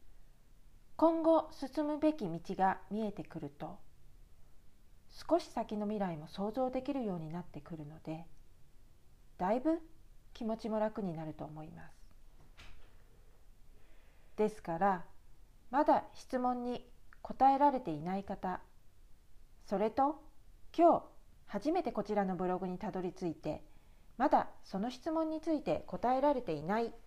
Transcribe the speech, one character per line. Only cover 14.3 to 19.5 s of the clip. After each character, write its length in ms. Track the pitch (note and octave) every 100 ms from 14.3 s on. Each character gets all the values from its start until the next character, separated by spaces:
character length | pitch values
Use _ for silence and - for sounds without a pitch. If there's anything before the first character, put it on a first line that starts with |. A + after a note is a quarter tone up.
| -
で 140 | G#3+
す 140 | G#3
か 160 | - E3
ら、 260 | G3 F3+ - - - - - - -
ま 140 | B3+
だ 220 | D4+ B3+ - -
質 240 | - B3+
問 240 | B3 B3
に 200 | A#3+ B3 - - - -
答 320 | - - C4
え 60 | C4+
ら 100 | C#4+
れ 100 | C4
て 120 | B3+
い 100 | D3+
な 160 | E3 F#3+
い 60 |
方、 360 | G3 G3 F#3 F3+ - - - - - - - - -